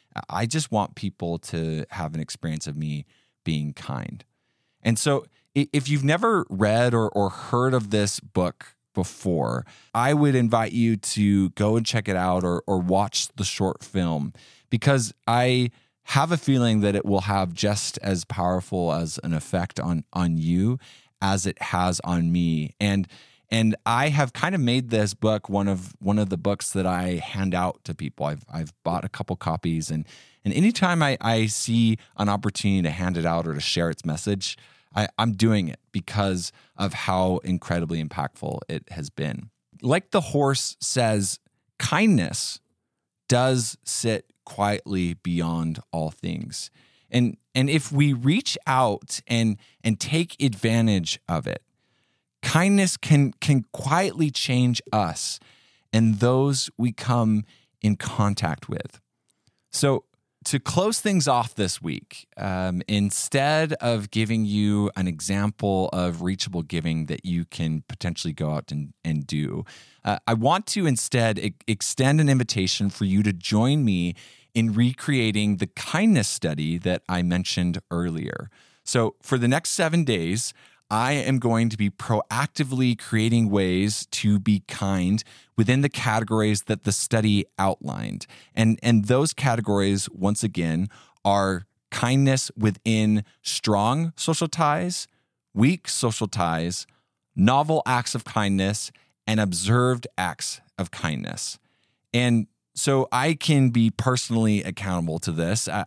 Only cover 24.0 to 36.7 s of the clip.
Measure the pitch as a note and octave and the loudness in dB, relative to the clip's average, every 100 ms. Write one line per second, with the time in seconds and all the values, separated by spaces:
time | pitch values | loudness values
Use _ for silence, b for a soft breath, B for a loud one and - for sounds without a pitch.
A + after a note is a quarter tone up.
24 | D3+ D3 C3+ - E3 F#3+ A#2+ B2+ B2 A2 | 2 2 0 0 -2 0 0 0 0 0
25 | G#2 G2+ A2 G#2+ - G2 G2+ F#2+ F#2 - | 0 0 0 0 -2 -2 0 -2 -6 -6
26 | G2 G#2 G2+ F#2 G2 G2+ - G2 F#2 F2+ | -2 0 0 -2 -2 -2 -4 -2 -2 -2
27 | F2+ F2 - G2 F#2+ F2+ F#2 - - D#2 | -2 -4 -6 -4 -2 0 -2 -4 -12 -10
28 | D2 - D2 C#2+ - D#2+ D2+ - E2 F2 | -10 -6 -6 -6 -10 -10 -10 -8 -6 -4
29 | G2+ - - F#2 - E2 E2+ D#2+ D#2+ D#2+ | -6 -8 -8 -6 -4 -4 -2 -4 -4 -6
30 | D2+ B B B G2 - G3+ A#3 F3+ F3 | -8 B B B -4 2 2 2 0 2
31 | C#3+ C3 A2+ A2+ A2 - - A#2 A2+ A2 | 2 0 0 2 0 -2 0 4 4 2
32 | b - G#2 G2+ G2+ - G2+ G2 E2+ E2 | b -2 0 0 -2 -2 0 2 0 -2
33 | F2+ E2+ E2+ E2+ E2 D2 - F2 E2+ D#2 | -2 0 0 0 -2 -4 -2 0 -2 -2
34 | E2 D2+ G#2 G2 - - b b b - | -4 -4 -2 -4 -4 -10 b b b -4
35 | G#2 - A#2 G2 A2+ G#2+ E2 - _ F#2+ | -2 0 -2 2 2 2 0 -6 _ -10
36 | - G#2 G2 F#2 E2+ b b | -6 -2 -2 -2 -6 b b